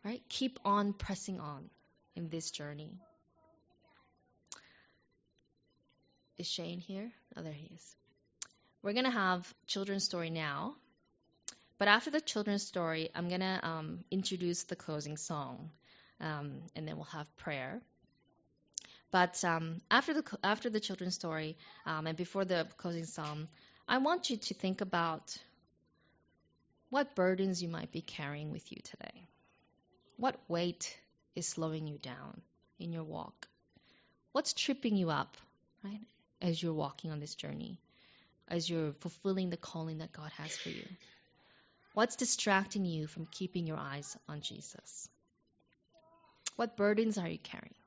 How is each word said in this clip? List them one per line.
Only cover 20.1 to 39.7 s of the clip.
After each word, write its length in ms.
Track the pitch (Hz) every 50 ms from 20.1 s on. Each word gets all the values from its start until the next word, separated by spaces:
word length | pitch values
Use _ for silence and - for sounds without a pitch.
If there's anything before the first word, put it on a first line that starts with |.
| 311
the 80 | 311
cl-, 180 | 311 - - -
after 280 | - 190 214 208 - 247
the 100 | 214 214
children's 340 | 208 - 190 - 180 185 185
story, 400 | - - 170 160 156 156 156 160 - - - - - -
um, 220 | 165 160 156 156
and 100 | 160 160
before 300 | 156 180 - - 196 196
the 200 | 180 180 170 160 - - -
closing 260 | - 175 170 165 165
song, 440 | 160 - - 156 151 147 151 156 160 - - - - - - -
I 120 | - 254 262
want 320 | 269 294 339 359 359 -
you 80 | 254 214
to 160 | - - 196
think 260 | - - 190 190 -
about 560 | 208 185 190 175 165 165 160 - - - - - - - _ _ _ _ _ _ _ _ _ _ _ _ _ _ _ _ _ _ _ _ _ _ _ _ _ _ _ _
what 260 | 247 269 285 277 -
burdens 480 | - 180 185 185 185 190 190 185 170
you 60 | 180 170
might 240 | 165 165 165 -
be 80 | - 160
carrying 520 | 170 - - - 151 143 147 147 151 151
with 200 | - 165 - -
you 60 | - -
today. 460 | - - - - - - - - 180 - _ _ _ _ _ _ _ _ _ _ _ _ _ _ _ _ _
What 240 | - 220 202 - - - -
weight 500 | 170 170 175 175 170 - - - - - - _ _ _ _ _ _
is 120 | 180 170
slowing 400 | - - - 160 160 156 156 156
you 120 | 151 147 143
down 420 | - 131 123 135 139 139 - - - _ _ _ _ _ _ _
in 120 | 170 170
your 140 | 165 165 160
walk? 440 | 156 156 160 160 - - _ - - _ _ _ _ _ - _ _ - _ _ _ _ _ _ _
What's 220 | _ 277 302 - -
tripping 420 | - - - 269 277 - 240 208
you 140 | 196 185 165
up, 260 | 151 143 - - - - - - _ _ _ _ _ _ -
right, 220 | 196 202 214 220 - _ _ _ _ _ _
as 220 | - 175 165 160
you're 100 | 175 165
walking 380 | 160 156 143 139 - - - 160
on 100 | 156 151
this 140 | 147 151 -
journey, 440 | - - - - - - - 185 - _ _ _ _ - - - - - _ _ _ _ -
as 220 | - 175 160 160
you're 240 | 170 165 156 151 143
fulfilling 560 | - - 170 - - - 196 190 190 185 180
the 80 | 175 170
calling 400 | - -